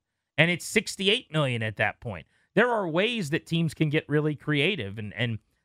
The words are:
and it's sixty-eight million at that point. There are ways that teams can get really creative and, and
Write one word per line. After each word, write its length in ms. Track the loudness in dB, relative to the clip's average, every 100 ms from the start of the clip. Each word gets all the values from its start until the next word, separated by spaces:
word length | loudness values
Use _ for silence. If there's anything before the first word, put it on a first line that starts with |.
| _ _ _ 0
and 140 | 2
it's 140 | 0 0
sixty-eight 640 | -2 -2 -2 0 0 -2
million 320 | -2 0 0
at 140 | -2 0
that 240 | -2 -2
point. 260 | -10 -10 -12 _ _ 2
There 140 | 4
are 180 | 2 0
ways 420 | 0 0 0 -2
that 160 | -4 0
teams 280 | 0 0
can 160 | 0 0
get 200 | 0 0
really 260 | 0 0 -2
creative 640 | -2 0 2 0 -6 -8
and, 140 | -8 -4
and 240 | -2 -4 _ _